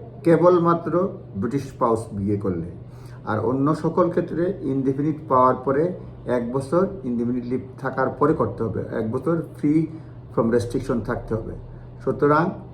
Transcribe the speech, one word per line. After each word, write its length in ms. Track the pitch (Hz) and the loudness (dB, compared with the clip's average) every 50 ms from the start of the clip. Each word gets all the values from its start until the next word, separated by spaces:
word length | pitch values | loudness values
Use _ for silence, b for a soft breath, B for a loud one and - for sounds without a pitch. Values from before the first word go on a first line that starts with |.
| - - - - - | -10 -14 -10 0 4
কেবলমাত্র 840 | 165 165 151 165 180 180 175 165 170 170 165 - 165 151 175 190 190 - - - - - | 6 6 8 8 8 8 8 6 4 2 2 0 0 0 0 0 0 -4 -8 -14 -10 -6
ব্রিটিশ 260 | 98 98 117 139 139 - | -4 -4 -2 -2 -2 -4
স্পাউস 380 | - - - 127 117 113 107 - - 107 | -4 -4 0 2 2 2 2 0 -4 -6
বিয়ে 240 | 101 98 104 104 | -4 -2 0 -2
করলে। 300 | 98 101 98 90 85 80 85 - - - B B B B B B B B | 0 0 -2 -2 -2 -4 -8 -10 -14 -16 B B B B B B B B
আর 140 | 107 107 107 | -4 -4 -2
অন্য 340 | - 113 131 135 135 151 160 | 0 0 0 2 2 2 0
সকল 360 | - - 160 - 190 175 170 | 2 0 -2 2 4 2 4
ক্ষেত্রে 480 | - 180 - - 147 156 175 185 196 - | 4 0 -2 -2 -2 -2 -2 -2 -2 -4
ইনডেফিনিট 560 | 160 135 135 135 127 135 135 135 143 156 147 - - - | -4 -2 -2 0 0 0 0 0 0 -2 -2 -4 -2 2
পাওয়ার 260 | 135 127 127 127 123 | 4 6 6 6 4
পরে 380 | - - 139 131 143 165 180 185 B B B B B - | 2 0 0 2 2 2 0 -2 B B B B B -4
এক 260 | - 123 123 117 117 127 | -2 -2 0 0 0 -2
বছর 340 | 135 135 - 165 175 196 190 - - - | -4 -2 0 2 2 2 2 -2 -6 -6
indefinite 420 | 127 120 117 120 120 123 127 120 | -4 -2 -2 0 0 -2 -2 -2
leave 200 | 120 127 127 - - - - | -2 -4 -4 -4 -6 -12 -8
থাকার 300 | - 131 123 - 180 170 - - | -6 -6 -2 0 0 0 0 2
পরে 160 | 147 143 160 | 2 2 4
করতে 300 | - 120 104 - - 117 | 2 2 -2 0 -2 -4
হবে, 200 | 107 - 107 - - - 120 | -2 -2 -4 -4 -4 -4 -4
এক 140 | 110 110 117 | -2 -2 -2
বছর 300 | 131 139 160 170 165 - - - - | -2 0 0 0 0 -2 -6 -8 -2
free 280 | - 147 151 165 165 156 B B B B B B B - - | 0 4 4 4 2 0 B B B B B B B -4 0
from 120 | 147 113 113 113 | 2 2 4 4
restriction 440 | 120 - - - 131 - - 131 117 | 2 2 2 -4 -4 -2 0 -2 -2
থাকতে 340 | 101 - 120 - - - 117 | 0 -2 -4 -6 -4 -4 -4
হবে। 180 | 107 - - 78 - - B B B B B B - - | -4 -4 -6 -10 -12 -12 B B B B B B -6 -2
সুতরাং 460 | 135 131 - 147 143 147 151 170 190 190 - - - | -2 0 2 4 4 6 6 4 2 -2 -6 -12 -14